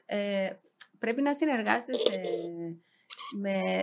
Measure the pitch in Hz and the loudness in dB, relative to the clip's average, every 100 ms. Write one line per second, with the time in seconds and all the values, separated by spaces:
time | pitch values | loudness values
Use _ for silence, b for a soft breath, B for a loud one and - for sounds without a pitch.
0 | - 208 202 196 190 190 _ - - - | -6 -2 0 0 0 -4 _ -16 -16 -6
1 | 220 240 285 285 311 247 208 233 - 262 | -2 2 2 2 2 2 2 2 2 2
2 | - 190 180 170 170 170 170 170 b b | 2 2 -2 -2 -4 -6 -8 -8 b b
3 | b - - 202 202 196 185 185 | b -14 -10 -4 -2 0 2 2